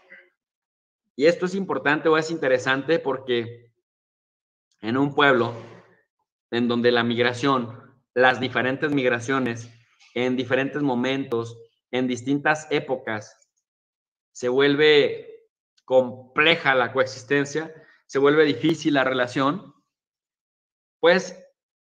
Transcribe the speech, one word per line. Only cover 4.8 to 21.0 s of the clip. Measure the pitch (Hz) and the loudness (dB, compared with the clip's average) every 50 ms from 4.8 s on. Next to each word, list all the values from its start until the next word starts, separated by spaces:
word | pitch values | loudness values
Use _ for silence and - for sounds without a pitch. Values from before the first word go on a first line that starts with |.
en | 104 110 123 | -8 -4 -2
un | 135 143 143 139 | -2 -2 -2 2
pueblo | 147 143 139 127 117 113 120 117 - - - - - - _ _ _ _ _ _ _ _ _ _ _ _ - | 4 4 4 4 2 0 -2 -6 -10 -14 -18 -20 -20 -20 _ _ _ _ _ _ _ _ _ _ _ _ -6
en | 117 120 120 117 | -4 -2 -2 -2
donde | 120 117 117 120 | 0 0 2 2
la | 120 117 | 2 2
migración, | 117 120 117 120 120 123 120 113 135 139 135 127 117 113 - - - - _ _ _ _ - | 0 0 0 0 0 -2 -2 -2 0 0 0 0 -2 -6 -12 -18 -20 -20 _ _ _ _ 0
las | 123 127 127 127 113 | 2 4 4 2 2
diferentes | 131 120 117 120 117 127 135 139 160 147 | -2 -4 -2 -2 -2 -2 -2 -4 -4 -2
migraciones, | 147 139 123 123 123 120 117 135 135 135 127 120 113 113 - - - _ _ _ _ _ _ _ - | -2 0 0 0 -2 -2 -2 -4 -2 -2 -2 -4 -6 -8 -12 -18 -20 _ _ _ _ _ _ _ -4
en | 120 127 127 127 | -2 -2 -2 -2
diferentes | 127 127 117 131 131 139 139 143 151 | -2 -2 -2 -2 -2 -2 -2 -4 -4
momentos, | 147 135 123 120 127 131 135 135 131 131 117 117 113 113 113 - - _ _ _ _ _ | -2 -2 -2 -2 -2 -2 -2 -4 -4 -4 -6 -6 -6 -8 -12 -18 -20 _ _ _ _ _
en | 120 127 127 | -4 -4 -2
distintas | 127 123 113 117 135 143 143 143 156 156 151 - - | -2 -4 -4 -4 -4 -4 0 0 0 -2 -2 -4 -4
épocas, | 147 147 143 - 127 127 - 117 110 107 - - _ _ _ _ _ _ _ _ _ _ _ _ _ _ _ _ _ _ _ _ | -4 -4 -4 -4 -8 -8 -6 -8 -8 -8 -10 -14 _ _ _ _ _ _ _ _ _ _ _ _ _ _ _ _ _ _ _ _
se | - - 127 123 | -12 -6 -4 0
vuelve | 127 135 139 147 143 143 151 151 151 143 131 110 - - - - - - _ _ _ _ _ _ _ _ _ | 2 4 4 4 4 4 6 6 6 6 4 2 0 -6 -14 -16 -20 -20 _ _ _ _ _ _ _ _ _
compleja | - 131 127 127 120 107 - - - - 147 151 160 165 160 - 139 135 | 2 2 2 2 2 -2 -14 -18 -6 0 2 4 4 4 2 2 0 2
la | 127 120 113 | 2 0 0
coexistencia, | 120 131 127 127 - - - - 143 143 139 143 - 156 160 160 - - - _ _ _ _ | 0 -2 -2 -2 -4 -10 -4 -2 0 0 0 -2 -4 -8 -8 -8 -14 -20 -20 _ _ _ _
se | - - 135 | -6 0 2
vuelve | 139 143 151 156 156 | 4 4 6 6 4
difícil | 147 135 - 151 156 160 151 - 160 143 | 4 2 0 0 -2 0 0 -2 0 2
la | 135 | 2
relación, | 127 131 131 127 123 123 - 143 135 139 170 196 - - - _ _ _ _ _ _ _ _ _ _ _ _ _ _ _ _ _ _ _ _ _ _ _ _ _ | 2 0 0 -2 -2 -2 -2 -2 -2 -2 -2 -4 -8 -16 -20 _ _ _ _ _ _ _ _ _ _ _ _ _ _ _ _ _ _ _ _ _ _ _ _ _